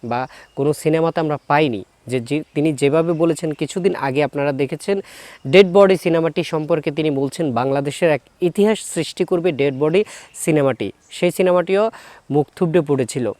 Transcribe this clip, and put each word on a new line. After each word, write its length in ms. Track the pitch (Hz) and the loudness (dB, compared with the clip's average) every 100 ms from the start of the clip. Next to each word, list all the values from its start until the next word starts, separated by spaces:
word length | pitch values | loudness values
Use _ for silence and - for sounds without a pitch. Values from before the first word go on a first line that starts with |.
বা 240 | 120 120 127 - - - | -6 -6 -6 -12 -18 -2
কোনো 160 | 139 | -2
সিনেমাতে 480 | 147 156 160 165 165 | 0 0 0 0 0
আমরা 180 | 156 147 _ | -2 -4 _
পাইনি। 380 | 147 156 107 92 _ - | 2 2 -2 -10 _ -6
যে, 140 | 127 | -6
যে 220 | 117 147 151 | -4 -6 -4
তিনি 180 | - 156 | -2 -2
যেভাবে 400 | 139 143 151 165 | 2 2 2 0
বলেছেন, 400 | 165 170 151 165 | 0 0 0 -6
কিছুদিন 420 | 147 151 - 185 | -6 -6 -2 -2
আগে 300 | - 139 135 | -2 -4 -2
আপনারা 280 | 143 143 143 | -2 -2 -4
দেখেছেন 480 | 135 139 151 - 202 - - - - 135 | -2 -4 -4 -4 -6 -6 -20 -20 -14 4
ডেড 200 | 175 196 | 6 8
বডি 240 | 180 196 190 | 6 6 4
সিনেমাটি 460 | 180 165 165 156 | 2 2 0 -2
সম্পর্কে 480 | 160 160 151 165 156 | -4 -4 -2 -2 -2
তিনি 200 | 147 156 | -2 -2
বলছেন 420 | 135 139 - 160 | 0 -2 -2 -2
বাংলাদেশের 580 | 117 131 139 143 - 170 | 0 0 -2 -4 0 0
এক 100 | 147 _ _ | 0 _ _
ইতিহাস 380 | 180 160 202 214 - | -4 2 0 0 -4
সৃষ্টি 300 | - 156 - | -6 -6 -4
করবে 280 | 185 180 175 | -2 0 0
ডেড 220 | 135 139 131 | 0 -2 0
বডি 260 | 151 175 214 - - | 0 0 -2 -8 -20
সিনেমাটি। 580 | - - 151 139 120 101 - _ | -8 0 2 2 0 -6 -8 _
সেই 200 | - 175 | -2 -2
সিনেমাটিও 600 | - 185 180 175 190 220 - - - _ | 0 2 2 2 0 0 -4 -20 -20 _
মুখ 160 | 139 147 - | -2 -2 -2
থুবড়ে 240 | 175 160 | 0 0
পড়েছিল। 520 | 151 139 123 139 113 95 | 2 0 -2 -2 -4 -6